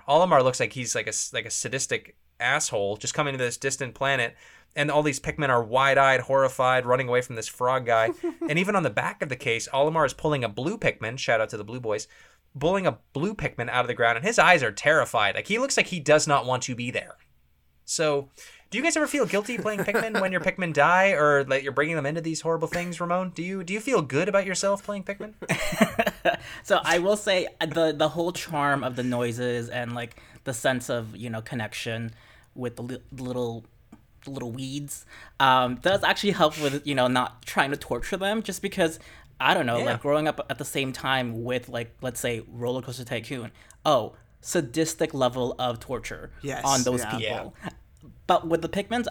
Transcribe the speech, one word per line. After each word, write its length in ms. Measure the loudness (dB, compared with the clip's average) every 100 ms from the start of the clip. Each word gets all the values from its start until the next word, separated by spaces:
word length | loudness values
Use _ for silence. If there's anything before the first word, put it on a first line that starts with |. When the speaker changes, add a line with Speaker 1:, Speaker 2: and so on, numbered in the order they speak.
| 4
Speaker 1:
Olimar 340 | 4 6 6
looks 160 | 4 2
like 140 | -2
he's, 220 | -4 -4 -4
like, 100 | -4
a 40 |
s-, 220 | -4 -4
like, 140 | -6 -6
a 60 |
sadistic 640 | -6 -4 -4 -2 -4 -6 -20 _ -4
asshole 580 | 0 0 -2 -2 -2 -4
just 160 | -4
coming 200 | -2 -2
to 40 | -2
this 180 | -4 -2
distant 380 | -4 -4 -8
planet, 420 | -4 -2 0 -2 -6 -20 -20 _ -4
and 140 | 0
all 120 | 2
these 180 | 2 0
Pikmin 260 | -4 -2 2
are 160 | 2
wide-eyed, 560 | 4 4 6 6 6 4
horrified, 680 | 2 2 2 2 2 4 4
running 220 | 2 2
away 140 | 0
from 140 | 0 -6
this 120 | -8
frog 380 | -2 0 2 4
guy. 240 | 4 4 0
Speaker 2:
<laughs> 40 | -6 -6 -2
Speaker 1:
And 120 | 0
even 160 | 2 0
on 80 |
the 60 | 0
back 300 | -2 -4 -4
of 60 | -8
the 60 | -4
case, 300 | -2 -2 -2
Olimar 320 | 0 2 2 0
is 80 |
pulling 300 | 0 -2 0
a 60 | -2
blue 280 | -4 -6 -2
Pikmin, 400 | -2 -2 -6 -6
shout 240 | 0 0
out 80 | 0
to 80 | -4
the 60 |
blue 160 | -10 -8
boys, 280 | -4 -4 -6 -18 -20 _ _ -4
pulling 260 | 0 2 0
a 140 | -4 _
blue 200 | -4 -4
Pikmin 360 | -4 -6 -4 -2
out 160 | 0 0
of 20 |
the 60 | 2
ground, 220 | 2 2
and 80 | 0
his 120 | 4
eyes 240 | 6 6
are 100 | 4
terrified. 640 | 0 2 4 2 2 2
Like, 140 | 0 -2
he 100 | -2
looks 200 | 0 0
like 100 | 0
he 120 | 0
does 280 | 4 4 6
not 180 | 2 2
want 180 | -2
to 120 | -4 -6
be 160 | -6
there. 240 | -6 -8 -16 _ _ _ _ _ _ -8
So, 440 | 0 0 0 -4 -14 -20 -20 -8
do 80 | -2
you 60 |
guys 140 | 0 2
ever 100 | 0
feel 180 | 0 0
guilty 320 | 0 -2 -4
playing 220 | -2 -2
Pikmin 420 | 0 0 0 0
when 100 | 0
your 100 | 0
Pikmin 320 | -2 -2 0
die, 400 | 4 6 6 6
or, 320 | 6 6 4 4
like, 180 | 0
you're 80 | 0
bringing 240 | 0 2 0
them 100 | -2
into 160 | -2
these 200 | -4 -4
horrible 260 | -2 -2 -2
things, 320 | -4 -6 -4
Ramon? 320 | -2 -2 -2
Do 100 | -6
you, 220 | -6 -6
do 100 | -4
you 60 | -4
feel 220 | 0 0
good 260 | 2 0 2
about 160 | 2 0
yourself 380 | -2 0 -2
playing 220 | -4 -8 -6
Pikmin? 280 | -8 -10 -10
Speaker 3:
<laughs> 1000 | -4 -2 0 2 2 2 -2 0 0 0 -4 -8
So 160 | 0 2
I 160 | 4 2
will 180 | 4 2
say, 300 | 2 0 0 -4
uh, 60 | -4
the, 260 | 2 2 2
the 140 | 0
whole 220 | 0 -4
charm 520 | -4 -6 0 0 0
of 120 | -2 -4
the 80 |
noises 680 | -2 -2 -2 -2 -2 -4 -4
and, 240 | -6 -6
like, 280 | -8 -10 -14 -20 -14
the 100 | -8
sense 360 | -2 0 0 -2
of, 260 | -4 -6 -10
you 140 | -8
know, 120 | -8
connection 720 | -8 -6 -6 -6 -6 -6 -8 -12 -20 -20 _ -10
with 200 | -8 -8
the 60 |
li-, 200 | -10 -10 -12
little, 540 | -10 -6 -4 -4 -6 -14 _ -20 -20 _ _
the 80 | -12
little 200 | -10 -8
weeds, 540 | -8 -8 -8 -10 -12 -16 -20 -10 2
um, 360 | 6 6 4 0
does 280 | 0 2
actually 280 | 2 2 2
help 280 | 4 2 2
with, 260 | -2 -2 -2
you 80 | 2
know, 120 | 2
not 380 | 2 0 -6 -6
trying 240 | -2 0
to 80 | -2
torture 400 | -4 -6 -4 -4
them, 240 | -2 -2
just 220 | -4 -6
because, 360 | -4 0 0 0 -18 -20 -18 -2
I 140 | 2
don't 140 | 4 2
know, 100 | 0
Speaker 1:
Yeah. 80 | 0
Speaker 3:
like, 160 | -2
growing 260 | 0 2 2
up 160 | -2 -6
at 80 | -6
the 80 | -6
same 260 | -4 -4
time 520 | -4 -2 0 -2 -4
with, 260 | -4 -4 -4
like, 260 | -8 -8 -8
let's 180 | -8 -4
say, 220 | -4 -4 -8
Roller 340 | -8 -4 -4
Coaster 240 | -6 -10 -8
Tycoon, 460 | -8 -6 -10 -10 -16 -20 -4 2
oh, 300 | 2 0 -10 -20 _
sadistic 720 | -4 -2 0 0 -2 0 -2
level 420 | 2 0 0 -4 -2
of 200 | -4 -4
torture 520 | -8 -8 -8 -12 -14 -12
Speaker 2:
Yes, 220 | -8 -2 2
Speaker 3:
on 160 | 2
those 180 | 2 0
Speaker 2:
yeah. 100 | -2
Speaker 3:
people. 440 | -4 -4 -6 -8 -12
Speaker 1:
Yeah. 60 | -14 -14 -20 -20 -20 -8 0
Speaker 3:
But 200 | 2 2
with 160 | 0
the 60 | 0
Pikmins, 360 | -4 -2 -2 -2